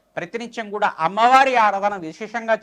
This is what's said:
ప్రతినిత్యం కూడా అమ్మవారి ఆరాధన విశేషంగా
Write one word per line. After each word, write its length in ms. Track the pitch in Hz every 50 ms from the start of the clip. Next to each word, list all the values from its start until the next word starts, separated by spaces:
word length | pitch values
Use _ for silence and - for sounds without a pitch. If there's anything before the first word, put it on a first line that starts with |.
| _ _ -
ప్రతినిత్యం 500 | 156 170 170 - 226 240 233 - 240 220 208 202
కూడా 140 | 208 202 190 - - 160
అమ్మవారి 460 | 165 190 214 226 247 254 262 269 269 254 240 220
ఆరాధన 300 | 208 196 196 196 202 202 190 165
విశేషంగా 500 | 156 160 - 220 214 220 240 226 226 220 214